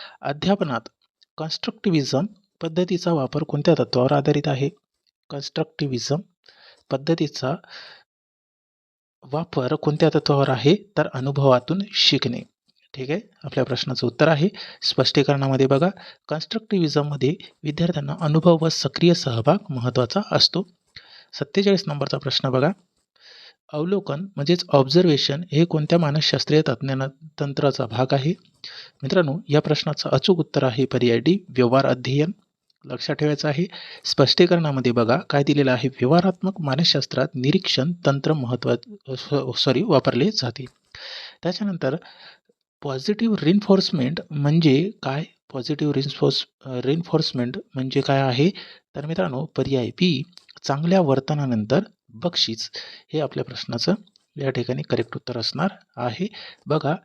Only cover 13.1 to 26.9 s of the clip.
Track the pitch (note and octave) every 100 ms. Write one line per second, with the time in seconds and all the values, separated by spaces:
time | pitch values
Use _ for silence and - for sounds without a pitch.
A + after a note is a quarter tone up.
13.1 | E3 B3 _ C#3+ - B2 B2 - B2 B2
14.1 | - D#3 D#3 F3 - - - - - D#3
15.1 | - C#3 C#3+ C3+ C3 C3+ C3+ E3+ - -
16.1 | - - D3+ - A3+ A3 G3+ D#3+ C#3+ D3
17.1 | C#3+ C3 F3 - _ D3+ D3+ E3+ E3+ C#3+
18.1 | D3+ D#3+ D#3 E3 E3 E3 - C#3 - E3+
19.1 | E3+ - A#2 A2+ F#3 - C3 A#2+ B2 A#2+
20.1 | - G#3 D3+ - E3 G3+ _ _ - -
21.1 | - _ - - - G3 F#3+ F#3 D3 C#3
22.1 | C3+ C#3 - C#3 B2+ C#3+ G3+ _ _ _
23.1 | _ - - - _ _ D3+ E3 G3+ G3
24.1 | C#3+ G3 - C#3+ F3 - C#3+ C3 D3+ F3+
25.1 | C#3+ - C#3 F3+ C#3+ E3+ D#3 D3+ E3+ D#3+
26.1 | D3 D3+ C#3+ - D3+ D#3 A#2+ C3+